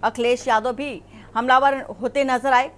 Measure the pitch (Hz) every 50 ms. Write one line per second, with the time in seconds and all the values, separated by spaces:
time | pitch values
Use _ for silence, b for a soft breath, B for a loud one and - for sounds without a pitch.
0 | - 220 226 - 233 240 247 247 - 262 226 220 214 254 247 220 285 294 240 -
1 | - B B B B B B 226 233 254 254 262 269 277 277 269 254 - - 180
2 | 220 254 - 277 277 269 254 247 220 269 262 247 262 277 -